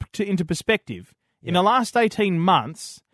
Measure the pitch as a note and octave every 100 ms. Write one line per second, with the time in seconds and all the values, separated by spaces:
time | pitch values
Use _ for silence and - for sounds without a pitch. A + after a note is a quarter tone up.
0 | - - G3+ F#3+ D#3+ E3+ - G#3+ - F#2
1 | - _ _ _ - F3 G3 B3+ A3+ A#3+
2 | A3 - G#3 E3+ F3+ D#3+ A#2 - - -
3 | _